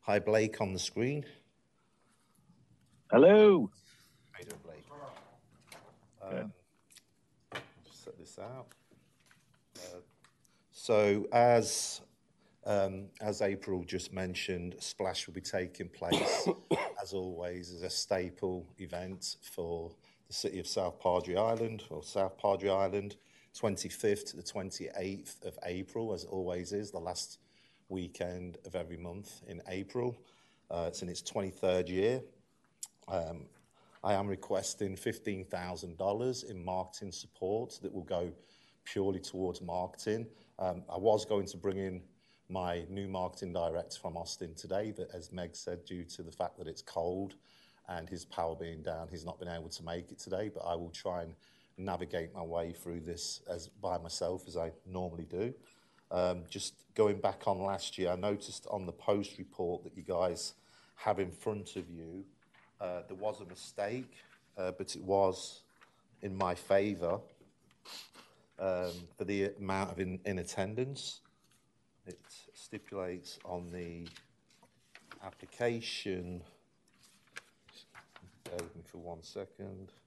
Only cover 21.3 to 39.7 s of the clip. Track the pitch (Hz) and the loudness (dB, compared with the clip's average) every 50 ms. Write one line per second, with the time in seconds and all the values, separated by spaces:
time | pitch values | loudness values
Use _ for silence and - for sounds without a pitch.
21.3 | 87 92 107 113 117 117 117 113 110 104 - - 78 78 76 - - 101 98 95 | 2 4 4 4 4 2 0 -2 -4 -6 -10 -8 -10 -10 -10 -4 0 2 2 2
22.3 | - - - 104 98 95 98 101 95 196 196 - 95 101 98 104 - - _ - | 0 2 4 4 4 6 4 4 6 6 4 4 2 0 -2 -2 -10 -12 _ -20
23.3 | - - - _ _ - - 110 98 - - 87 - - - 107 101 101 - - | -20 -20 -20 _ _ 0 0 0 0 0 -4 -6 -6 2 4 4 4 4 0 -10
24.3 | - 78 87 - - 104 92 98 - - 92 - - 101 95 98 98 101 - - | -10 -10 -10 -8 -6 -6 -6 -6 -8 -8 -8 -8 -6 -4 -4 -4 -4 -6 -8 -12
25.3 | - - - 95 - - - 90 90 92 95 - - 117 117 110 101 85 87 - | -16 -10 -10 -10 -10 -8 -6 -4 -4 -4 -4 -4 -4 -4 -2 -2 -2 -4 -4 -4
26.3 | 98 95 92 90 90 90 90 87 101 101 104 80 - - 85 90 90 - - - | -4 -2 0 0 -2 -2 -2 -2 -2 -2 -2 -2 -6 -6 -4 -4 -4 -4 -6 -8
27.3 | - - _ _ _ - - _ _ _ _ _ 95 95 90 87 - - 95 87 | -10 -20 _ _ _ -20 -20 _ _ _ _ _ -4 -4 -4 -4 -4 -4 -4 -4
28.3 | 90 90 90 90 82 - - 95 87 90 85 80 85 82 87 87 87 101 104 - | -2 -6 -8 -8 -10 -12 -14 -6 -6 -6 -4 -4 -8 -8 -8 -8 -8 -10 -10 -14
29.3 | - - - - 92 82 - - 92 95 98 98 - 123 123 123 120 - - - | -16 -18 -14 -12 -12 -12 -8 -6 -6 -6 -6 -4 -4 -2 -2 -2 -4 -6 -16 -20
30.3 | - - _ _ _ _ _ _ - 87 85 82 - - 95 90 87 - - - | -20 -20 _ _ _ _ _ _ -2 -2 -2 -2 -2 -4 -6 -6 -6 -6 -8 -4
31.3 | - 110 101 95 87 - - 95 92 92 90 - 90 92 98 113 123 131 - - | -2 -2 -2 -2 -2 2 4 4 6 4 4 2 2 4 4 4 4 2 -2 -8
32.3 | - - _ _ _ _ _ _ _ _ - - _ _ - - 95 90 82 80 | -18 -20 _ _ _ _ _ _ _ _ -16 -16 _ _ -6 -2 0 0 0 0
33.3 | 85 82 69 - - - _ _ _ - - _ - - - 98 104 95 101 101 | -4 -8 -10 -14 -18 -20 _ _ _ -20 -20 _ -18 -4 2 2 4 4 2 0
34.3 | 98 95 - - 101 95 95 - - - 107 98 95 95 - 120 107 - - 110 | -2 -4 -2 0 0 0 0 -2 -2 -2 -2 -2 -2 -2 -2 -4 -4 -2 -4 -6
35.3 | 101 92 92 - - 90 90 90 92 - 95 90 82 85 95 98 101 110 123 131 | -4 -4 -6 -6 -6 -4 -4 -4 -6 -6 -8 -10 -6 0 2 2 2 2 2 0
36.3 | 123 123 - - 107 92 85 90 107 107 - 104 - - 107 98 87 - - - | -2 -2 -6 -10 -10 -8 -4 -2 -2 -2 -2 -4 -8 -10 -10 -10 -10 -12 -14 -16
37.3 | _ - 92 92 104 113 123 123 - - - - - 95 85 78 98 85 87 87 | _ -4 -2 0 0 0 -2 -4 -8 -8 -8 -8 -6 -6 -4 -2 -2 0 0 -2
38.3 | 82 - - _ - - - - _ _ _ - - 107 98 98 98 95 - - | -6 -10 -20 _ -20 -20 -20 -20 _ _ _ -6 -2 0 2 2 0 -2 -4 -6
39.3 | - 92 92 90 90 - 92 87 | -4 -2 -2 -2 -2 -4 -6 -4